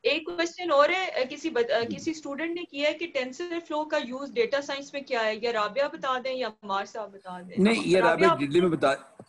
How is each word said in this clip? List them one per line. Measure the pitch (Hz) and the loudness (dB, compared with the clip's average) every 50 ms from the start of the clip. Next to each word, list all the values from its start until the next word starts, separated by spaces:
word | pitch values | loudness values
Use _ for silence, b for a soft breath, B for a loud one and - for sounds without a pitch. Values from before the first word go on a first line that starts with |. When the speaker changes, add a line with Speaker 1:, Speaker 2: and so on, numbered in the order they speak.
| - | 0
Speaker 1:
एक | - 285 320 311 349 | 0 0 0 -2 -6
question | 349 339 330 349 - - 359 339 | -4 -2 -2 -2 -4 -6 -2 2
और | 294 277 285 302 | 4 6 6 6
है, | 349 381 381 349 | 4 2 -2 -2
अ, | - - 262 262 | -2 -2 -4 -4
किसी | 294 - - 320 | -4 -6 -6 -4
बद-, | - 240 233 233 | 0 0 0 2
अ, | - 226 | 2 0
Speaker 2:
जी। | 233 233 202 | 0 -2 -6
Speaker 1:
किसी | - - 330 320 | -6 -6 -6 -6
student | - - 285 277 254 320 339 339 | -6 -6 -8 -6 -6 -6 -6 -6
ने | 349 349 | -6 -8
किया | - - 277 285 294 | -10 -6 -2 0 0
है | 311 | 0
कि | 311 339 339 - 277 | -2 -6 -6 -4 -4
TensorFlow | 254 254 254 - 349 349 339 339 330 - 311 302 311 302 | -4 -4 -6 -8 -8 -6 -6 -8 -6 -4 -4 -4 -2 0
का | 311 302 | -2 -2
use | 277 233 247 262 285 277 214 | -2 -2 -8 -8 -8 -6 -2
data | 233 233 233 277 277 | 0 0 0 0 -2
science | 277 277 277 277 277 - - | -4 -4 -6 -8 -8 -8 -10
में | 285 277 | -10 -6
क्या | - - 233 | -4 -2 0
है, | 220 220 220 220 214 | 0 0 -2 -2 -2
या | 233 | -2
राबिया | 233 220 208 208 202 254 277 294 | 0 0 0 -2 0 0 -2 -2
बता | 294 330 185 262 262 254 | -2 -6 -4 -2 -2 -2
दें | 240 262 262 | -2 -4 -4
या | 254 247 220 | -4 -4 -6
अम्मार | 214 _ - 202 190 196 202 | -8 _ -8 -4 -4 -4 -4
साहब | - - 233 214 196 | -4 -8 -10 -10 -10
बता | 202 196 - - 180 - | -12 -16 -16 -14 -14 -14
दें। | - - - - 185 | -14 -8 0 4 4
Speaker 2:
नहीं, | 214 226 - - | 4 4 4 2
ये | - 339 571 | 4 4 6
Speaker 1:
राबिया, | - - - - 381 349 | 6 6 6 6 6 6
Speaker 2:
राबिया | 330 320 285 277 | 6 4 2 2
डिटेल | 285 349 | 4 4
में | - - | 4 4
बता, | 320 - - 135 139 - - - _ - - | 2 4 4 2 2 2 -4 -14 _ -20 -20